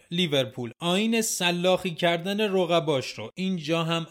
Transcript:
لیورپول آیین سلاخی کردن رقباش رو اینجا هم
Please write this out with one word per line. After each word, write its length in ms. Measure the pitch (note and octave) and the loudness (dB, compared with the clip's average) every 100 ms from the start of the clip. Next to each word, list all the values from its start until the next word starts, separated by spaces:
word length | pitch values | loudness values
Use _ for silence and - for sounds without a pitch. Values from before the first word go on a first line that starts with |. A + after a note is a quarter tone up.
| _ | _
لیورپول 600 | F3 F3 C#3 A#2+ - A#2+ - | -2 2 2 0 -4 -10 -4
آیین 420 | E3+ F3+ A3 A3+ | 0 0 2 0
سلاخی 720 | A3 - F3 F3 F3+ F3+ F#3 D#3+ | 0 0 0 2 2 2 0 0
کردن 460 | E3+ E3+ F3 G3+ | 0 0 -2 -2
رقباش 680 | G#3+ F#3+ E3+ E3+ D3+ C#3 B2 | 0 2 2 2 2 0 -2
رو 200 | - A2 - | -10 -12 -6
اینجا 480 | F#3+ F#3 D3 E3 | -4 -4 -2 -2
هم 240 | E3 E3 D#3+ | 0 -2 -4